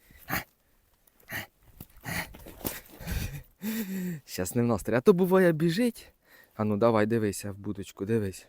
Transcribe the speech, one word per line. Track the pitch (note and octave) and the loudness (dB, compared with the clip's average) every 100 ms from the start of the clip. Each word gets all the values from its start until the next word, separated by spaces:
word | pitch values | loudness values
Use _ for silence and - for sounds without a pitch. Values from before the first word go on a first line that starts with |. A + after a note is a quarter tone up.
| _ - - | _ -20 -8
А? | - - _ _ _ _ _ _ _ - | -6 -6 _ _ _ _ _ _ _ -14
А? | - - _ _ - - - - - - - - - - - - - - - - C#3 - _ G#3 A3 F#3+ F#3+ F3+ D#3+ - | -12 -12 _ _ -20 -20 -16 -8 -8 -8 -12 -18 -10 -10 -10 -14 -14 -8 -6 -6 -8 -16 _ -6 -6 -6 -6 -6 -8 -10
Щас | - F#2 A#2+ | -8 -4 0
не | |
в | A#2+ | 2
настрої. | A2+ - A2+ | 0 0 2
А | |
то | E3 | 6
буває | F3+ F#3 F#3+ F3+ | 6 6 6 6
біжить. | D#3 E3+ E3+ A#3+ - - _ _ - - - | 4 2 2 0 -2 -12 _ _ -20 -12 -4
А | |
ну, | G#2+ G#2 | 0 4
давай, | A#2 A2 G#2+ | 4 6 4
дивися | A#2 G#2+ F#2+ G#2 | 2 0 -2 -6
в | G2 | -8
будочку, | G#2 G2 F#2+ - G2 | -8 -8 -10 -8 -2
дивись. | A2+ G2 - | 0 -2 -8